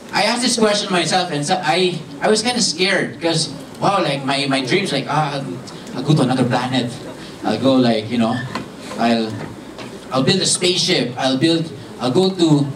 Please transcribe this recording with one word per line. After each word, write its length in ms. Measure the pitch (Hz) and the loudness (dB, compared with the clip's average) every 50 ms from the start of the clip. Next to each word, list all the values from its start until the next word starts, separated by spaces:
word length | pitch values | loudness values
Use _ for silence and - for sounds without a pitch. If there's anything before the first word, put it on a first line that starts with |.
| - - - | -12 -6 -2
I 120 | 175 196 | 0 2
asked 180 | 220 240 240 247 | 2 2 2 0
this 160 | 226 - 226 | 0 2 4
question 340 | 220 208 208 202 - - 190 | 4 4 4 2 0 0 0
myself, 380 | 175 160 156 190 185 180 - | 0 2 2 2 0 0 0
and 140 | 147 147 143 | -2 -2 0
so 140 | - 185 - - | 0 0 0 2
I, 340 | 156 165 180 185 180 165 - - - - - | 2 2 2 2 2 0 -2 -6 -10 -8 -2
I 80 | - 190 | 2 2
was 140 | 214 220 220 | 2 2 2
kinda 180 | 240 240 208 | 0 0 0
scared 540 | 185 - - 180 185 190 190 165 151 - - | 0 0 0 0 0 2 2 0 -2 -4 -4
because, 340 | - 165 165 165 - - - - - - - - - | -2 -2 0 0 0 0 -2 -6 -10 -12 -14 -8 -2
wow, 220 | - 175 202 190 175 | 0 2 2 2 2
like, 240 | 147 139 135 131 | 0 0 -2 -2
my, 200 | 131 139 135 143 | -2 0 0 0
my 140 | 135 135 135 131 | 0 0 0 0
dreams, 280 | 127 180 190 196 - 147 | 2 0 0 0 0 -2
like, 140 | 131 123 127 | -2 -2 -2
ah, 320 | 139 151 156 143 143 139 | 0 0 0 0 -2 -4
I'll, 560 | - - - - - - - - - - - | -6 -8 -8 -10 -12 -14 -14 -14 -14 -10 -8
I'll 60 | 123 - | -4 0
go 120 | 156 151 | 2 4
to 80 | - 131 | 4 4
another 220 | 120 - 123 120 | 4 2 2 2
planet. 480 | 120 123 120 123 127 131 131 120 - - - - - - - - - - - - | 2 2 0 0 0 0 -2 -2 -2 -4 -8 -12 -12 -14 -14 -14 -16 -14 -8 -4
I'll 160 | 104 107 107 | -2 -2 2
go, 160 | 117 135 131 | 2 4 4
like, 340 | 131 127 117 113 107 107 113 | 6 6 4 4 2 0 -2
you 80 | 120 117 | 0 0
know, 180 | 113 110 120 123 123 - - - - - - - - - - 104 | 2 2 0 -2 -4 -4 -6 -8 -8 -10 -14 -14 -14 -10 -4 0
I'll, 340 | 113 120 117 113 110 107 - - - - - - - - - - - - - - - - - | 0 2 2 2 0 -2 -4 -6 -10 -10 -12 -14 -16 -16 -14 -14 -14 -14 -14 -14 -10 -4 -2
I'll 100 | 131 - | 0 2
build 180 | 185 190 180 | 2 2 2
a 60 | 165 | 2
spaceship. 680 | - - - 185 180 180 175 - 185 175 143 120 123 127 | 0 0 0 2 0 0 0 0 0 2 0 0 -2 -2
I'll 220 | 123 131 131 131 131 | -2 -2 0 2 2
build, 340 | 156 165 165 160 165 - - - - - - - | 2 4 2 2 0 -4 -8 -12 -14 -14 -10 -6
I'll 140 | 123 127 - | -2 0 2
go 160 | 180 185 190 | 4 4 2
to, 420 | 190 180 170 156 151 143 143 135 - | 2 2 4 4 4 4 4 2 -2